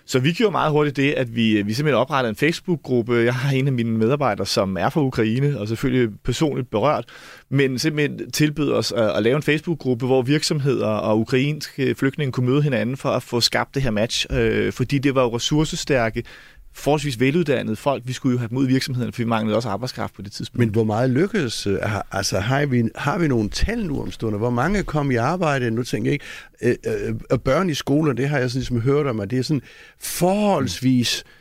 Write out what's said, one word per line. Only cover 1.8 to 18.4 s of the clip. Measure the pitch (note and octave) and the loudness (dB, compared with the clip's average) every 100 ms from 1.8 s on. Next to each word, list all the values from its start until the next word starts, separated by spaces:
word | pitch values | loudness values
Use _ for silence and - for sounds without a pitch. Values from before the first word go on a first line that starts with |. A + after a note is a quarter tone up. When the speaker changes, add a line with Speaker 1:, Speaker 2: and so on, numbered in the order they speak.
| D3+ A#2+ | 2 2
Speaker 1:
oprettede | C3 C#3+ A#2+ | 2 0 -2
en | G#2+ | 0
Facebook-gruppe. | D3 E3 - E3+ - B2 A#2 | 0 0 -2 -4 0 0 2
Jeg | A#2+ A#2 | 2 2
har | B2 C#3 | 2 0
en | C3+ C#3 | 2 2
af | |
mine | B2+ A#2 A2+ | 0 0 2
medarbejdere, | A2 C#3+ C3 G2+ G2+ | 2 2 0 -2 -2
som | - F#2+ F#2 | 0 0 0
er | G#2 | 0
fra | E3 | 0
Ukraine, | C3+ B2 A2 A#2+ C#3+ C3+ | 0 2 0 2 0 -2
og | G#2 | -4
selvfølgelig | A2+ C3+ B2+ A#2 G2+ | -2 0 2 0 -2
personligt | - A#2+ D#3 C3 B2+ | -4 0 0 -2 -2
berørt, | G#2+ C3 B2 A#2+ - - - - | 0 2 0 -4 -14 -20 -20 -2
men | C3+ C3+ B2+ | 2 2 2
simpelthen | D#3 D3+ C#3+ - A2+ | -2 0 -2 -4 -6
tilbød | - D3+ D3+ C#3+ | 0 0 2 0
os | A2+ A2+ | 0 0
at, | A2+ G#2+ | 0 2
at | - | 2
lave | A2 C#3+ | 2 2
en | |
Facebook-gruppe, | D3 D3+ F3+ D#3 C3 A#2+ B2+ | 2 0 -2 -4 -2 0 2
hvor | C3 | 2
virksomheder | B2 D3+ - D#3 C#3 A2+ G#2+ | 4 2 0 0 0 0 0
og | G#2+ F#2+ G#2+ | 0 2 0
ukrainske | A2 C3 C#3+ D3+ - - C3 A#2+ | 2 0 0 -2 -8 -4 -2 0
flygtninge | C3+ - C#3+ | 0 0 -2
kunne | A#2+ B2 | 0 2
møde | C#3 | 2
hinanden | D3 A#2+ A2 C3+ | 2 0 -2 -2
for | C#3+ | -2
at | A2+ | -2
få | - A#2+ | 0 0
skabt | A2 A#2 A#2 C#3 | 0 0 -2 -2
det | |
her | C3 | 0
match. | G#2 A2+ - - | 0 0 -2 -2
Øh, | C3+ A2+ G#2+ G#2 | 0 2 2 0
fordi | - B2 C#3+ | 0 0 2
det | C#3 C3 | 2 2
var | |
jo | B2 A#2 | 2 0
ressourcestærke, | - D3+ D#3 E3+ - C3+ A2+ A2+ - - - - - | 0 0 0 -2 0 0 0 -2 -8 -14 -20 -20 -20
forholdsvis | - - D3+ D3 A2+ | -6 0 0 0 0
veluddannede | C3 D#3+ D3+ B2 G#2 G#2+ | 2 2 2 0 -2 -2
folk. | D3 C3+ B2 | -2 -2 -4
Vi | |
skulle | B2+ C3 | -4 0
jo | |
have | B2 | 0